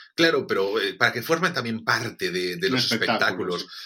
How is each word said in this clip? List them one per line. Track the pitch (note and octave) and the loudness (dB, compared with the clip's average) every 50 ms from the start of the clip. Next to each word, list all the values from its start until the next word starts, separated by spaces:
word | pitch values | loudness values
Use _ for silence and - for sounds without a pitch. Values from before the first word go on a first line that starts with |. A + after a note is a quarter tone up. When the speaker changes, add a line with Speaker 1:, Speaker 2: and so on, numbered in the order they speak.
| - - - | -20 -8 0
Speaker 1:
Claro, | - E3 E3 D#3+ C3+ A2+ | 2 2 4 4 2 2
pero, | - G#2+ G2 G2 G2+ G#2 A2 | 0 0 2 2 2 2 0
eh, | G2 G2 F2 | 0 0 0
para | - B2 A#2 A#2 | 2 0 0 0
que | A#2+ | 0
formen | A2+ - E3 E3+ F#3 E3+ F3 | 0 0 0 2 2 0 0
también | C3 A#2 A#2 A2+ A2 - | -2 -2 -2 -4 -4 0
parte | B2 A#2 A2+ A2+ G#2+ F2+ - F#2+ F2 | 0 0 0 0 -4 -6 -4 -4 -2
de, | F2 F2+ F2+ F2+ F2 | -2 -2 -2 -2 -2
de | E2+ F#2 | 0 0
Speaker 2:
Un | F#2+ B2+ | 2 2
Speaker 1:
los | B2+ A#2+ - | 2 2 2
Speaker 2:
espectáculo, | A#2 G#2+ F#2 G#2 A2+ G#2 G#2 G2+ F#2+ F#2 F#2+ F#2 F2 | 0 0 0 2 2 2 2 0 0 -2 -2 -2 -4
Speaker 1:
espectáculos. | F2 | -4
Speaker 2:
sí. | F2+ - - - - | -6 -8 -14 -18 -18